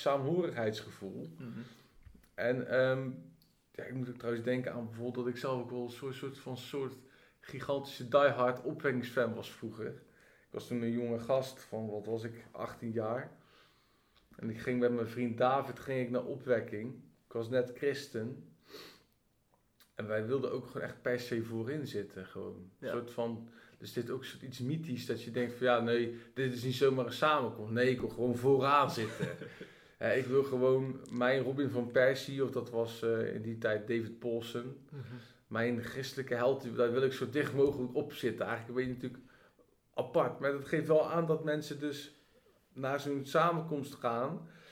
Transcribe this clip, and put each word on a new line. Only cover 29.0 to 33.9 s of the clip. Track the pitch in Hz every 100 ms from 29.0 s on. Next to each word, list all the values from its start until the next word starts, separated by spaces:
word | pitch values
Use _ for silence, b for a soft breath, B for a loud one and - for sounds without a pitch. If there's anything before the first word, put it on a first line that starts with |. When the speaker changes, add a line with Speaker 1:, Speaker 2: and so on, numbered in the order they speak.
| 107 - 90
Speaker 2:
<laughs> | 85 - B B B B B
Speaker 1:
Hè, | 113
ik | 120
wil | 120 135
gewoon | 135 127 131 131 135 131 -
mijn | 120 123 135
Robin | 123 135 135
van | 120 120
Persie, | 135 127 131 - 139
of | 131
dat | 123 107
was, | 113 117 -
eh, | 117 113 110
in | 110
die | 110 113
tijd | 113 107
David | 107